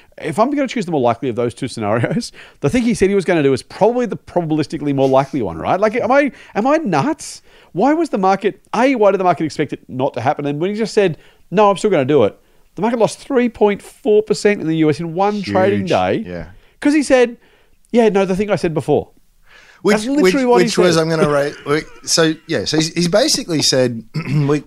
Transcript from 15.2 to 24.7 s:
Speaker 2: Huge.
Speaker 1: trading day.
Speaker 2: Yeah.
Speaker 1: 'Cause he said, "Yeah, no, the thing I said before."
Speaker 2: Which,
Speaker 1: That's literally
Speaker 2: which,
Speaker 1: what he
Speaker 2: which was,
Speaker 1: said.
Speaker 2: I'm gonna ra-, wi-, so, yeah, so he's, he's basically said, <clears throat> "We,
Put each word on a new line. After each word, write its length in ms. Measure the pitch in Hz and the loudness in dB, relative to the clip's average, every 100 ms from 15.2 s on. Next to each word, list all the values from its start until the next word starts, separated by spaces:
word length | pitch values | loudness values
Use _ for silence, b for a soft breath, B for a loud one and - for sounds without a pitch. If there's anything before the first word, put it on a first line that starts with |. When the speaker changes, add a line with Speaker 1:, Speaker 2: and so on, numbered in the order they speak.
| 202 208 | -2 -2
Speaker 2:
Huge. 100 | 190 | -2
Speaker 1:
trading 380 | 196 190 202 - | 0 2 0 0
day. 380 | 113 92 107 110 | 0 0 -2 -4
Speaker 2:
Yeah. 240 | 87 82 - b b | -10 -12 -16 b b
Speaker 1:
'Cause 120 | 294 | 0
he 80 | 302 | 2
said, 340 | 262 262 240 240 b b b b b | 2 2 2 -2 b b b b b
"Yeah, 180 | 233 220 | 2 4
no, 160 | 196 190 | 4 0
the 100 | 190 | 0
thing 140 | 208 | -2
I 60 | 190 | -2
said 160 | 180 | -2
before." 360 | 156 139 131 - _ _ _ b b b b | -2 0 0 -2 _ _ _ b b b b
Speaker 2:
Which, 140 | 196 214 | 0 0
Speaker 1:
That's 100 | 220 | 0
literally 380 | 277 285 285 247 | 2 2 4 2
Speaker 2:
which, 40 | |
Speaker 1:
what 60 | 240 | 2
he 40 | 240 | 2
Speaker 2:
which 120 | - | 2
was, 180 | 180 165 | 2 4
Speaker 1:
said. 60 | |
Speaker 2:
I'm 80 | 160 | 2
gonna 180 | 160 147 | 0 2
ra-, 200 | 147 143 - | 2 -2 -4
wi-, 180 | - 151 - - | -4 -4 -4 -12
so, 300 | 127 - 160 160 - | -4 2 2 0 -4
yeah, 180 | 143 95 | -4 -2
so 120 | 156 | -2
he's, 160 | 160 | -2
he's 140 | 170 175 | -2 0
basically 540 | 196 302 - 233 156 | 2 2 -2 -4 -2
said, 400 | 131 135 127 113 110 | 0 0 0 -2 -10
<clears throat> 40 | 156 | -10
"We, 440 | 160 147 143 147 139 | -4 0 0 0 -2